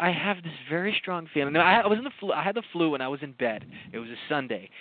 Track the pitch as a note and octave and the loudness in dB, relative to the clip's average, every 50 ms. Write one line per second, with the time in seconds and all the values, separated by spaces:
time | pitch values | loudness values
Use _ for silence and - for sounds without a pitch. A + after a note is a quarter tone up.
0 | - F3+ F3 D#3 D#3 G3 G3+ F3+ E3+ E3 D3+ C#3 B2+ C3 D3+ E3+ F#3 G#3 G#3+ - | 2 2 2 2 0 -2 -2 -2 -6 -10 -12 -12 -8 -4 -2 -2 0 0 -2 -2
1 | - - F3+ F3 E3 D#3 - D3+ C#3 C#3 D3 D#3+ E3+ E3+ F#3+ A#3 G#3 G#3 G#3 A3 | -2 -2 -4 -4 -6 -4 -2 0 0 4 4 6 8 8 8 6 6 4 2 2
2 | B3+ C#4 - - - G3 C#3+ D3+ D3+ G3 G3+ A#3 A3+ - - E3+ E3+ D#3+ D3 C3+ | 0 -4 -8 -6 -4 -2 -2 0 0 -2 -2 -4 -4 -4 0 2 2 2 2 0
3 | C3 C3 C#3+ C#3 D3 C#3+ B2+ - B2+ A#2 A2 G#2 - - - - - - - A2+ | -2 -4 -4 -6 -8 -10 -6 -2 -2 -2 -2 -4 -8 -14 -16 -18 -16 -12 -10 -10
4 | A#2 A#2 A#2 - - - D3+ D3 C3 B2+ A2+ F#2+ F#2+ G2 - - | -10 -10 -12 -10 -4 -2 -2 0 0 -2 -4 -6 -8 -10 -18 -18